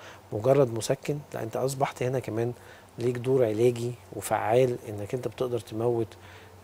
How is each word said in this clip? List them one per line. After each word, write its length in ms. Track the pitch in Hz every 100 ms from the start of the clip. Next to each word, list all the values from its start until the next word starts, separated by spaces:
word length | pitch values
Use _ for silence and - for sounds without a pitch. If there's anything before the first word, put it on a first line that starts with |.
| - - -
مجرد 400 | 110 117 135 131
مسكن، 440 | 113 - 135 - 147 147
لا، 100 | -
انت 140 | 113 117
اصبحت 460 | 131 135 135 -
هنا 160 | 127 131
كمان 340 | - 110 117 120 - - - -
ليك 180 | 120 123
دور 280 | 120 131 117
علاجي 460 | 107 123 120 120 120 - 107
وفعال، 640 | - 107 104 120 131 123 -
انك 240 | 104 104
انت 140 | 131 123
بتقدر 320 | - 127 120
تموت 480 | - 110 117 117 110 - - - - -